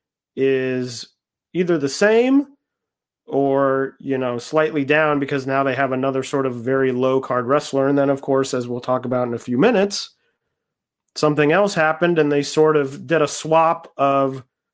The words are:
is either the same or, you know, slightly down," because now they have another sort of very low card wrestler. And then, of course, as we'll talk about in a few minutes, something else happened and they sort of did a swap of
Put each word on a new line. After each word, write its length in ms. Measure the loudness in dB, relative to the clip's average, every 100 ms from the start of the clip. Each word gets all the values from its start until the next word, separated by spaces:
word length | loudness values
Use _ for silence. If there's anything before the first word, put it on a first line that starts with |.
| _ _ _ -2
is 720 | 0 0 -2 -4 -6 -10 -14 _ _ _ _
either 240 | -4 0 0
the 120 | -2
same 580 | 0 2 4 4 2 0 _ _ _ _ _ _ _ -4
or, 680 | 0 2 2 2 0 -4 -8
you 180 | -6 -4
know, 220 | -4 -6
slightly 460 | -2 0 0 0
down," 340 | 0 2 2 0
because 260 | -2 -4
now 200 | -2 0
they 100 | 0
have 160 | 0 -2
another 320 | -2 -2 -2
sort 240 | -4 -4 -4
of 80 |
very 380 | -4 -2 0 0
low 280 | 0 0 0
card 260 | 0 -2 0
wrestler. 420 | 0 0 0 2
And 100 | 2
then, 120 | 2
of 100 | 0
course, 340 | 0 0 0
as 140 | -4 -6
we'll 120 | -6
talk 240 | -4 -4
about 220 | -2 -2 -2
in 80 |
a 40 | -4
few 200 | -4 0
minutes, 520 | 2 2 0 -4 -10 _ _ _ _ _ _ _ _ _ _ -2
something 340 | 0 2 2
else 240 | 2 2
happened 420 | 2 0 0 0 2
and 140 | 2
they 120 | 0
sort 340 | 0 2 4 4
of 320 | 0 -6 -2
did 140 | 0
a 40 | 0
swap 640 | -2 0 2 4 0 -8 -2
of 480 | 2 2 0 -4 -14 _ _